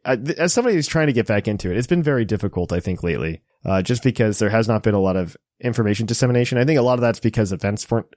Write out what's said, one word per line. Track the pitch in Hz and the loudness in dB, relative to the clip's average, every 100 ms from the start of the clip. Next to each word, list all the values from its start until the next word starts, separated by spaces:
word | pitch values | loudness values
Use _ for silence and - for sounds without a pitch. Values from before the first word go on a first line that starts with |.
I, | - 131 | -4 -2
th-, | 139 151 | -2 -2
as | 170 | 0
somebody | 233 247 | 2 2
who's | 190 143 | 0 0
trying | 165 151 | 0 2
to | |
get | 117 104 | 2 0
back | 104 101 | 0 0
into | 104 92 | -2 -2
it, | 92 | -2
it's | 123 | 0
been | 175 | 0
very | 151 135 | 2 0
difficult, | 107 107 101 - 87 | 0 -2 -2 -4 -2
I | 90 | -2
think, | - 87 | -2 -4
lately, | 87 78 73 80 _ _ | -2 -2 -4 -8 _ _
uh, | - 95 | -2 0
just | 92 123 | 0 0
because | 135 113 110 104 | 0 2 0 0
there | 107 | 0
has | 110 110 | 2 2
not | 110 | 0
been | 110 | 2
a | 101 | 2
lot | 95 92 | 2 0
of | 87 - _ _ | -4 -8 _ _
information | 123 117 107 104 113 | -4 0 0 0 -2
dissemination. | 117 127 123 120 123 | 0 2 2 2 2
I | |
think | 131 151 | 2 4
a | |
lot | 123 | 2
of | 123 | 2
that's | 120 110 | 2 0
because | 117 113 104 | 0 0 0
events | 95 101 104 - | -2 -4 -4 -2
weren't | 117 - | -2 -4